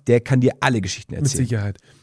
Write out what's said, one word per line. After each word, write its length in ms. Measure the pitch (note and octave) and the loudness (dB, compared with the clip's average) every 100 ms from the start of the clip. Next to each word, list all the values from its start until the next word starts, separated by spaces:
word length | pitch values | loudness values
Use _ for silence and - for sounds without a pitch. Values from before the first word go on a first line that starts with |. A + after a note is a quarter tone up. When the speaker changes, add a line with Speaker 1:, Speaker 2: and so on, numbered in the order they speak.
| - | 2
Speaker 1:
der 120 | A#2+ | 2
kann 220 | - C3 | 4 2
dir 100 | B2+ - | 2 0
alle 220 | C3+ A#2 | -2 0
Geschichten 320 | F#2 - - | -4 -8 -10
Speaker 2:
Mit 80 | - | -6
Speaker 1:
erzählen. 240 | C3+ C3 A#2+ | -4 -2 -2
Speaker 2:
Sicherheit. 320 | A2+ G2+ G2 _ _ | -2 -4 -8 _ _